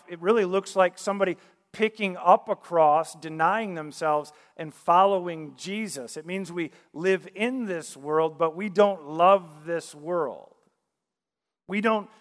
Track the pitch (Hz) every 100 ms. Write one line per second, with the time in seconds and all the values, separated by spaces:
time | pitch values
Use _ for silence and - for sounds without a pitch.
0 | - 170 175 233 185 190 190 190 180 -
1 | - 196 190 170 _ _ _ - 220 220
2 | 196 180 175 196 220 196 - 170 151 151
3 | 160 160 156 160 165 214 214 165 151 -
4 | 160 151 143 - _ - 160 - - 175
5 | 196 196 175 165 151 131 180 208 214 143
6 | 120 156 160 190 175 175 156 - _ 147
7 | 185 185 165 185 233 262 214 170 131 139
8 | 143 156 160 151 165 160 208 180 202 185
9 | 143 156 180 196 170 151 156 165 - 151
10 | 156 175 139 82 - _ _ _ _ _
11 | _ _ _ _ _ _ - 202 220 220
12 | 196 _